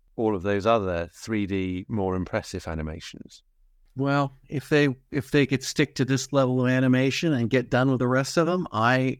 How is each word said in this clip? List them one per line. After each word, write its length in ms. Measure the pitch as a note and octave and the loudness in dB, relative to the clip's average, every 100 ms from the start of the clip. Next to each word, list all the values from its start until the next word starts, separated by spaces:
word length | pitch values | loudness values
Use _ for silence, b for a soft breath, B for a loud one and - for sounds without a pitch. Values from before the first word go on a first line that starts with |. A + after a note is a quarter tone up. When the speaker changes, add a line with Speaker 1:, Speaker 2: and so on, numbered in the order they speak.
| _ - | _ -4
Speaker 1:
all 180 | A2 | -2
of 80 | G2+ | 0
those 220 | G2 G2+ G2+ | -2 0 2
other 440 | A#2 F#2+ E2+ E2+ | 2 2 -4 -6
three 320 | - - A2 G2 | -10 -6 -4 -2
D 380 | G2 F#2 F2+ G2 | -2 -2 -6 -6
more 260 | A2+ F#2+ F#2 | -2 -2 -2
impressive 500 | F2 A2 - F#2 - | -2 -6 -6 -10 -8
animations. 760 | D#2+ D#2 D#2 - - - - _ _ _ _ _ B2 | -8 -8 -10 -14 -18 -20 -20 _ _ _ _ _ -4
Speaker 2:
Well, 400 | C#3 C#3+ C#3 - - | 0 0 0 -6 -10
if 180 | D3 - | -10 0
they, 260 | D3+ D3 B2+ _ | 2 2 0 _
if 200 | C#3+ - | -6 0
they 160 | D3 C3+ | 2 2
could 160 | C3 | 0
stick 300 | - - C#3+ | -2 -2 0
to 100 | - | 0
this 260 | B2 C3+ - | 0 0 0
level 320 | C#3 B2+ B2+ B2+ | 0 2 2 2
of 40 | |
animation 640 | B2+ C3 B2+ C3+ - E3+ | 2 4 4 2 0 0
and 160 | C3+ A2+ | 0 2
get 220 | B2+ A#2+ | 0 2
done 200 | B2 C3+ | 2 2
with 80 | B2+ | 2
the 60 | B2 | 2
rest 280 | B2+ C3+ - | 0 0 0
of 100 | E3 | 0
them, 200 | F#3 E3 | 0 -2
I 480 | G#2+ A2+ B2+ C3 - | 0 2 2 0 -4